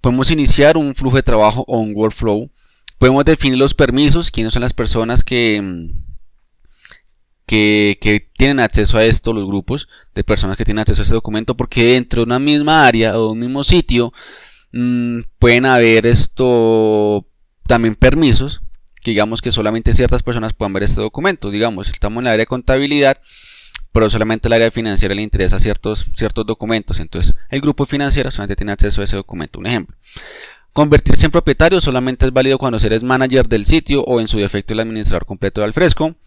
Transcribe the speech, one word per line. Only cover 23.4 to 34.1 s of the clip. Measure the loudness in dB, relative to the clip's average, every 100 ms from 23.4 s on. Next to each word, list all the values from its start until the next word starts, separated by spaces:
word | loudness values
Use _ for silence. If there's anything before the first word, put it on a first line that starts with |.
| -20 -20 -18 -16 -4
pero | 0 0
solamente | 0 -2 -2 0
el |
área | 2 0
financiera | -2 -2 0 0
le | -2
interesa | -4 0 2 2
ciertos, | 2 0 -4 -4 -4
ciertos | -2 -4 -4 -6
documentos. | -6 -4 -4 -2 -6
Entonces, | -6 -2 2 2 0
el | -4
grupo | -4 -2
financiero | -4 -4 -2 -2 -4
solamente | -6 -8 -6
tiene | -6
acceso | 0 0 0
a |
ese | -4 -6
documento. | -8 -12 -12 -10
Un | -6
ejemplo. | -6 -6 -18 _ -20 -20 -20 -20 -20 _
Convertirse | -2 4 4 8 6 6
en |
propietario | 2 0 2 2 2
solamente | 0 -2 -4 -2
es | 0
válido | 0 0 0
cuando | -2 -2
se | -2
eres | -2
manager | -2 -2 0 0 0
del | 0 2
sitio | 0 2 -2
o | 0